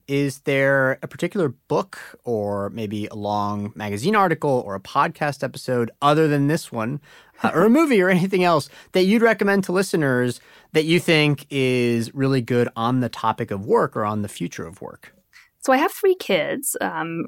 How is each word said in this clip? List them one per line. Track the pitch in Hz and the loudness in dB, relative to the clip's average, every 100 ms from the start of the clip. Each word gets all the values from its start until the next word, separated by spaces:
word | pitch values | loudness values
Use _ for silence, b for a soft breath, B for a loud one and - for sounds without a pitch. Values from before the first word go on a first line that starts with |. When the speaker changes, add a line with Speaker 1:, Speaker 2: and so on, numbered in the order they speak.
| - | -6
Speaker 1:
is | 139 143 135 | -2 -2 -4
there | - 135 135 135 131 131 | -2 0 2 2 0 -2
a | - | -8
particular | - 175 202 151 | -6 -6 -2 -2
book | - - 156 190 - - - | -4 -4 -4 -4 -12 -20 -12
or | - 110 101 101 101 | -4 -2 -2 -4 -6
maybe | 117 107 107 104 | -6 -6 -6 -8
a | 107 | -6
long | 104 104 104 104 104 | -4 -2 -2 -4 -6
magazine | - 107 101 151 | -8 -8 -4 0
article | 214 185 160 147 127 | 2 2 0 0 0
or | 101 98 | -2 -8
a | |
podcast | - 139 165 - 151 139 | -4 -2 -2 -2 -4 -4
episode | 131 120 - 123 113 - | -8 -8 -4 -2 -2 0
other | 143 151 160 | 2 4 4
than | 147 143 | 2 2
this | 156 - | -2 -4
one, | 113 110 143 B B B - | -6 -6 -8 B B B -4
uh, | 110 | -2
or | 156 | 2
a | 208 | 4
movie | 269 320 220 | 4 4 4
or | 180 | 4
anything | 185 190 196 | 2 2 2
else | 180 160 - B B | 2 2 0 B B
that | 185 | 0
you'd | 185 226 | 2 4
recommend | 226 220 202 196 | 4 4 2 2
to | 190 | 0
listeners | 185 196 175 139 123 123 - b b b | -2 0 0 2 2 0 -4 b b b
that | 156 | 0
you | 156 165 | 2 2
think | - 156 147 143 - | 4 4 4 0 -4
is | 139 131 127 120 117 113 | -2 0 2 2 0 -2
really | 139 135 135 | -2 0 0
good | 117 120 120 - | 2 0 0 0
on | 113 127 | 0 0
the | 120 | -2
topic | - 113 113 113 | -2 -2 -2 -4
of | 101 113 | -6 0
work | 233 160 - | 0 0 -2
or | |
on | 107 107 | -4 -4
the | 101 | -6
future | - 165 - 85 | -8 -10 -8 -14
of | - | -14
work? | - - - _ _ b b _ | -18 -18 -20 _ _ b b _
Speaker 2:
So | - | 0
I | 262 | 2
have | 349 | 0
three | - 381 | 2 2
kids, | 370 - 185 143 262 - - | 2 0 -2 0 -4 -6 -4
um, | 190 160 160 165 | -6 -4 -6 -6